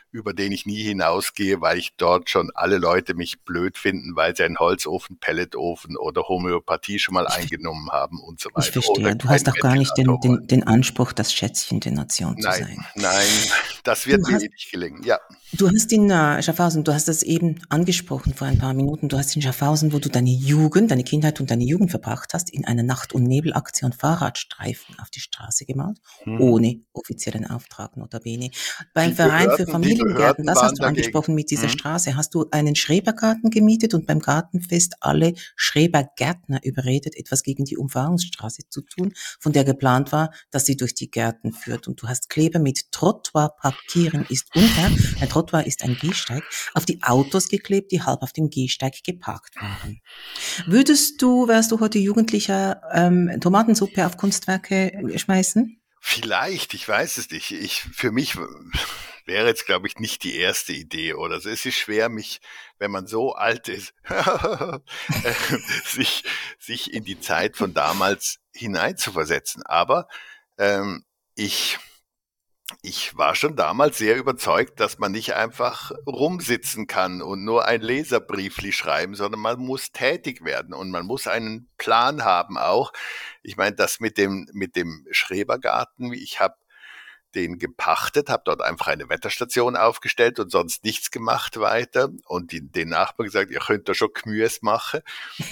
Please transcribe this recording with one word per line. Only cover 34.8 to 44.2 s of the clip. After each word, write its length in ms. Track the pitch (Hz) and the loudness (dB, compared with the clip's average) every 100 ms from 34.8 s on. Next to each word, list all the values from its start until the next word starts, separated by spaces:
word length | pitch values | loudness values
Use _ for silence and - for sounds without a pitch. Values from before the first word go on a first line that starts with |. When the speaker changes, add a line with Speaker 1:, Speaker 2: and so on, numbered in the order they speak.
| - - | 2 0
Speaker 2:
alle 320 | - 147 165 170 - - | 2 4 4 2 -10 -4
Schrebergärtner 1040 | - 147 170 156 135 - 131 175 - 135 | 0 4 4 4 0 -2 -2 -2 -4 -4
überredet, 540 | 135 131 127 135 151 - | -2 -2 0 0 -2 -10
etwas 260 | - 139 | -4 -2
gegen 220 | - 135 | -2 -4
die 140 | 135 - | -4 -4
Umfahrungsstraße 880 | 135 127 147 175 175 - 110 - - | -4 -2 0 0 -2 -8 -10 -12 -12
zu 140 | 139 | -14
tun, 320 | - - 190 - - - | -12 -4 -4 -4 -14 -4
von 120 | 156 | 2
der 100 | 147 | 4
geplant 480 | 139 135 131 127 131 | 4 2 4 2 2
war, 180 | 151 160 - _ | 0 -2 -6 _
dass 160 | 135 - | -2 0
sie 100 | 135 | 0
durch 180 | 123 | -2
die 160 | - 127 | -6 -8
Gärten 420 | - 113 113 113 | -2 -2 -2 -8
führt. 340 | 113 - 117 - | -8 -8 -8 -8
Und 140 | 127 | -8
du 60 | 113 | -6
hast 200 | 123 - | -6 -4
Kleber 300 | - 165 170 | 0 2 4
mit 340 | 139 131 - | 2 0 -8
„Trottoir 640 | - 170 - - 156 151 - | 0 0 0 -2 0 0 0
parkieren 680 | 139 - - 175 165 147 | -4 -4 -2 2 2 2